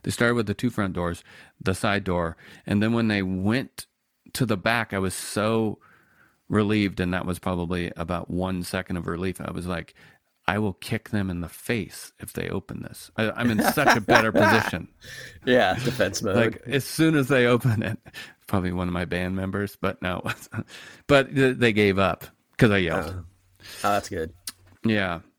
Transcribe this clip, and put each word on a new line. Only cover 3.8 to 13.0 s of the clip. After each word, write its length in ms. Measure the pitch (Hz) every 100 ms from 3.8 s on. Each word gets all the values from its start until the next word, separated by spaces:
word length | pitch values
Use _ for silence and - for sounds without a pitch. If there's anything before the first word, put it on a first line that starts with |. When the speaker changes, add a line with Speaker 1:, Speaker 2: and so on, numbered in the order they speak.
| - _ _ _ -
Speaker 1:
to 120 | - 123
the 100 | 104
back, 380 | 110 117 110
I 40 | 98
was 140 | 92
so 640 | - - - 107 113 110 - _ _ _ _ _ _ _
relieved. 520 | 104 104 107 101 87
And 120 | 90
that 140 | 92 -
was 120 | 87
probably 520 | 95 90 85 90 87 -
about 340 | 82 87 87
one 320 | 87 92 92
second 340 | 87 95 90 92
of 100 | 87
relief. 320 | 85 92 90
I 100 | -
was 160 | 87 87
like, 280 | 85 80 - - _ _ _ -
"I 120 | 98
will 140 | 107
kick 360 | 90 - 113 -
them 180 | 107 95
in 120 | 87
the 80 | 85
face 640 | - - 120 85 - - _
if 120 | 92
they 160 | - 87
open 340 | 90 - -
this." 280 | - -